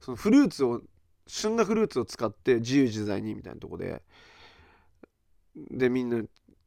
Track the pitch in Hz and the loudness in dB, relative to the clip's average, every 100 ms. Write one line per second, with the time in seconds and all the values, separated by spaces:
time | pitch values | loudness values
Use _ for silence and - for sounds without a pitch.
0 | - 117 208 269 240 - 127 117 - _ | -14 -4 4 6 6 2 0 0 -8 _
1 | _ _ - - 214 226 202 - 214 127 | _ _ -14 -6 -2 0 2 2 0 -2
2 | 104 - 110 - - 117 117 139 127 107 | -4 -4 -6 -2 0 2 2 2 2 0
3 | 104 101 107 104 - - - 85 90 - | -4 -4 -6 -8 -12 -16 -12 -10 -8 -10
4 | - _ - - - - - _ _ _ | -14 _ -20 -20 -20 -20 -20 _ _ _
5 | - _ _ _ _ - 143 - 127 127 | -20 _ _ _ _ -20 -12 -2 0 0
6 | 123 117 - _ _ _ | -2 -2 -4 _ _ _